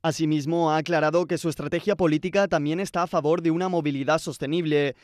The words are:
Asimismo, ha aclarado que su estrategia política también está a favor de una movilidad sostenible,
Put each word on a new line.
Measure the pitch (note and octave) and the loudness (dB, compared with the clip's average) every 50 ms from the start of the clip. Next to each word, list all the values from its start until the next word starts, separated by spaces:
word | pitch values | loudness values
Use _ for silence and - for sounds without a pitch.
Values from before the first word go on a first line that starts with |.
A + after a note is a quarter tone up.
Asimismo, | - E3 D3+ - D#3+ D3+ D#3 D3+ C3+ D3+ E3+ E3+ E3+ D#3 | -2 -2 -2 0 0 0 0 0 0 0 0 2 2 2
ha | D3+ | 2
aclarado | D#3+ D3 - F3 D3+ D3+ D#3 D#3 F3 F3+ | 0 0 0 0 2 2 2 2 2 2
que | E3 F3 D#3 | 0 -4 -2
su | - E3 | -2 -4
estrategia | D3 - D3 D3 E3+ E3+ - G#3 G3 | -4 -4 -6 -4 -4 -2 0 -2 0
política | - F#3 D#3+ D3+ D#3 - F#3 D#3+ G3 G3+ | 2 2 2 2 2 -2 0 2 2 2
también | F3 F3+ D#3 D3 D3 D#3+ F3+ | 2 2 0 0 0 -2 -2
está | G3 - - F3 F3 | -4 -4 -2 -2 -2
a | |
favor | F3 - E3+ C#3 D3+ E3 F3 | 0 0 0 2 2 0 2
de | E3 E3 | 2 0
una | D#3+ E3+ F#3 F#3 | 0 0 0 0
movilidad | F3+ E3+ D3+ D3 C#3 C3+ C3 C3 D#3 D#3+ | 0 0 0 -2 -2 -2 0 0 0 0
sostenible, | - E3+ C3 - D3+ C3+ D#3 F3 E3+ D#3 C#3+ D3 C#3+ C#3 A#2+ _ | -2 -6 -8 -6 -4 -2 -2 -2 0 2 2 2 2 0 -2 _